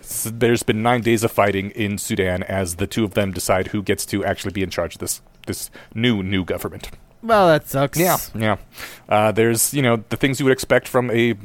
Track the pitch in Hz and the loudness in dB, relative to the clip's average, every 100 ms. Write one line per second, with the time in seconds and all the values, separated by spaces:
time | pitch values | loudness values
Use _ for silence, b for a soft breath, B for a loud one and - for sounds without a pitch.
0 | - - 117 117 117 117 - 110 117 123 | -10 -8 -8 0 2 2 2 0 2 2
1 | 110 117 110 - 104 98 98 - 104 101 | 2 2 2 2 2 2 -4 -4 -4 -2
2 | - 107 92 90 95 98 92 87 98 - | -4 0 0 0 -2 -2 -4 -4 -4 -2
3 | 110 98 98 92 - 95 95 107 98 98 | 0 0 0 -2 0 0 0 -4 -2 -2
4 | - 101 95 98 101 92 92 - 85 - | -2 -2 -2 -4 -4 -4 -4 -2 -6 -6
5 | 87 - _ _ - 98 - B B - | -8 -8 _ _ -10 -10 -10 B B -2
6 | 123 107 92 98 87 90 104 - - - | 0 0 -2 -2 -2 -6 -6 -10 -16 -18
7 | - - 226 220 185 160 - 135 139 147 | -20 -16 0 4 6 4 2 -2 -2 0
8 | 180 143 - 104 110 98 - B B B | 2 0 -2 -2 0 -2 -4 B B B
9 | - 104 107 104 113 113 - 139 127 117 | 0 2 4 4 2 2 0 2 2 2
10 | 104 113 139 131 135 127 - 127 - 131 | -2 -2 0 2 2 2 4 2 2 -2
11 | 123 117 120 104 | 0 2 2 0